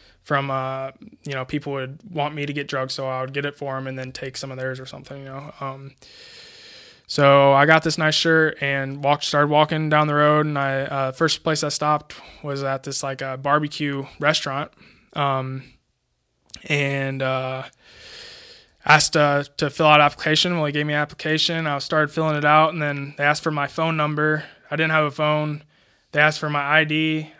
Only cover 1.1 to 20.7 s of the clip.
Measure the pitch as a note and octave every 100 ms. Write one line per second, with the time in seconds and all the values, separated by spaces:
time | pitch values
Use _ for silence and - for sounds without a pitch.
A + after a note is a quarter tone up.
1.1 | - D3 C3+ B2+ D3 D3 C#3 C3 C#3+ G#3+
2.1 | D#3+ D3 D3+ C#3+ C#3+ C#3 C3+ C3 C3+ C3
3.1 | B2+ C3 C#3 C#3+ C#3+ C#3 C3+ C3+ C3 B2+
4.1 | - C3+ C3 C3+ B2+ C3 C3 C3 C#3 -
5.1 | C#3 C3+ C3+ C#3+ - C#3 C3+ C3+ - -
6.1 | - - - - - - - - - -
7.1 | - C#3 C#3 C#3 C3+ D3 D#3+ D#3+ D3+ D#3
8.1 | D3+ E3 D#3+ D#3 - C#3 C#3 C3+ C#3 C#3
9.1 | D3 - D3 D3 D3+ D3+ D#3 D#3 D3+ D3+
10.1 | D3 D3 D3+ D3+ C#3+ C#3 C3+ C#3 C#3 C3+
11.1 | B2+ D#3+ - E3 D#3 D3 - D3+ D3+ -
12.1 | - - - D3 C#3 C3+ C3+ C#3+ C3+ C#3
13.1 | C3+ C3+ C3 C#3 D3 D3 - D3 C#3 C#3
14.1 | - C#3+ D#3 C#3+ C3+ - _ - _ _
15.1 | - C#3+ C3+ C3 C3 - _ _ _ _
16.1 | _ _ _ _ - - D3 C#3 C#3 C3+
17.1 | C3+ C3 C3 C3 C3 - _ _ - -
18.1 | - - - - - _ _ - D3+ -
19.1 | E3 D3 C#3+ C#3+ - D3 - D#3 D3+ D3
20.1 | - D#3 D#3 F3+ F3 D3+